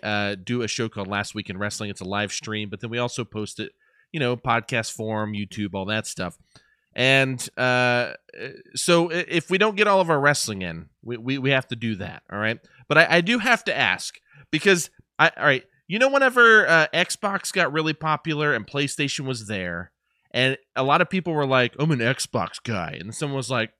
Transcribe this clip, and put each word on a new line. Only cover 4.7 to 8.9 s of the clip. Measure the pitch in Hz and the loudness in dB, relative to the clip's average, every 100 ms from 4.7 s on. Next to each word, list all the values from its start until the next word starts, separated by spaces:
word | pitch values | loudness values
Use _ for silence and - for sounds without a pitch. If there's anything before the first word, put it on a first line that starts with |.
| 123 107 | -4 -4
form, | - 110 110 107 | -6 -4 -4 -4
YouTube, | 104 101 - 101 | -4 -6 -6 -6
all | 98 95 | -6 -4
that | 110 - | -4 -6
stuff. | - 90 - _ _ _ _ _ | -8 -8 -10 _ _ _ _ _
And, | - 131 135 135 127 - - | 0 2 4 2 -2 -8 -2
uh, | 127 123 123 123 110 - _ - 120 - - | 0 2 2 0 -2 -8 _ -16 -14 -16 -14
so | - - | -4 4